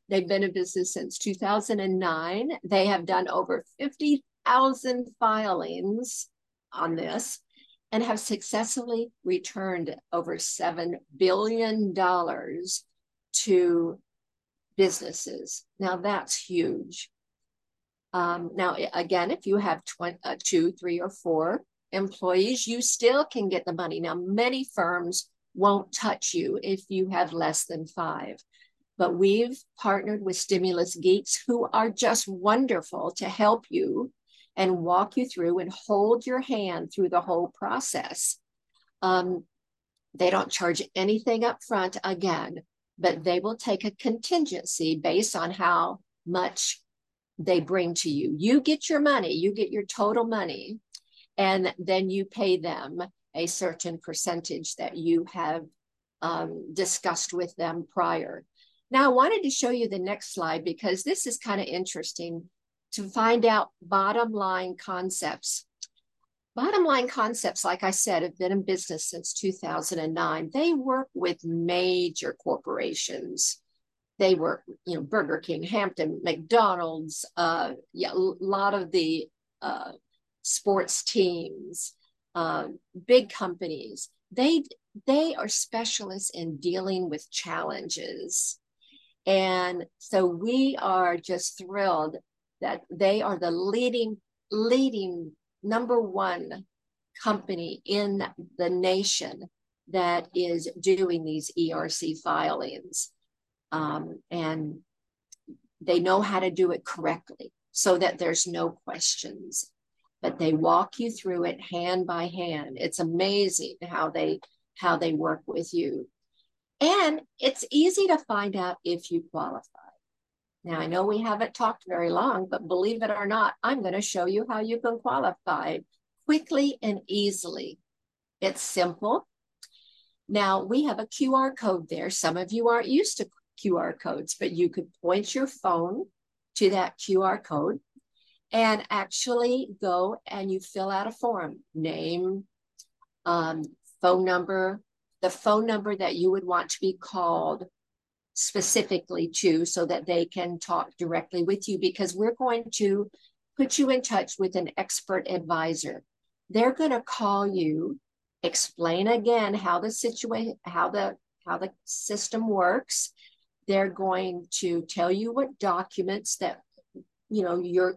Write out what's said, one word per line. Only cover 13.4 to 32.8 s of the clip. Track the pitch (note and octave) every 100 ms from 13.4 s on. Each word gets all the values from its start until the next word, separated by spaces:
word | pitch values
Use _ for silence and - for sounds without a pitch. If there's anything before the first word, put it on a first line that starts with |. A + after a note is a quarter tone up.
| - F#3 F3 E3+ E3+ G3 _ _ _ _ _ _ _ -
businesses. | F#3+ - - - - - - - - _
Now, | F#3+ F#3
that's | G3 G3 - -
huge. | - F3 E3 - - F3 - _ _ _ _ _ _ _ _ _ _
Um, | F#3 F3 F3 E3+ -
now, | F3+ -
a-, | -
again, | E3+ F3 F3+ F3
if | D#4+ -
you | G3+
have | G3+ D#3+ -
twen-, | - F3 F3
uh, | D3 C3+
two, | - F3 E3+
three, | E3+ F3 E3+
or | F3+
four | - F3 D#3+ D#3+ A#3+ - _ _
employees, | F#3+ G3 - F#3 F#3 G#3 B3+ -
you | A#3
still | A#3+ - A#3 C4+ D4+
can | B3 G3
get | F3+ -
the |
money. | E3+ E3+ E3
Now, | E3 E3
many | F3+ G3+ B3 C4 C4+
firms | - F3 F3 F3 F#3 - _ _
won't | - G3 G3 F#3+
touch | - A3 - -
you | F3 - -
if | - F#3+ -
you | G3 F#3
have | F3+ F3
less | E3 D#3 D#3+ -
than | E3 D#3
five. | - D#3+ D3+ - - _ _ _ _ _ -
But | F3 E3+
we've | G3 G#3 A#3+ C4 - _
partnered | G#3+ G3 F#3+ G#3+
with | F#3+ F3+
Stimulus | - F#3+ F#3 F3 F3+ E3+
Geeks, | F3+ G3 - - -
who | A#3+ A#3
are | A3+ A3+
just | - A#3 A#3 -
wonderful | F#3+ G3 A3+ C4+ F#3